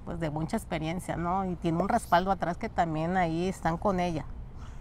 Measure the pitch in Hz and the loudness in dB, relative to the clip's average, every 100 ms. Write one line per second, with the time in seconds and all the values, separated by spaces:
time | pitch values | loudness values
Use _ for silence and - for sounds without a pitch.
0 | - 175 160 151 160 226 - 165 160 175 | -8 -4 -2 -2 -2 -2 -2 -2 -2 -4
1 | - 156 175 190 190 175 170 165 196 233 | -4 -2 0 0 0 0 2 2 4 2
2 | - 175 185 190 165 175 220 - 170 156 | 4 4 4 2 0 -2 -2 0 0 0
3 | 165 185 170 165 185 - 165 170 214 180 | 2 2 2 2 0 0 0 2 2 2
4 | 175 156 - - - - - - | 2 -2 -6 -8 -10 -10 -12 -10